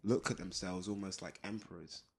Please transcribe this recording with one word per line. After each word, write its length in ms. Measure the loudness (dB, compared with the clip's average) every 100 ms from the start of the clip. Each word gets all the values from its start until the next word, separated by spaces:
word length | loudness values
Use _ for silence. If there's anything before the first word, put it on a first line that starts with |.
look 280 | 4 6 6
at 60 | 0
themselves 500 | -2 -2 0 0 0
almost 340 | -2 -2 -4
like 180 | -8 -6
emperors, 580 | -4 -4 -6 -10 -10 -12 -14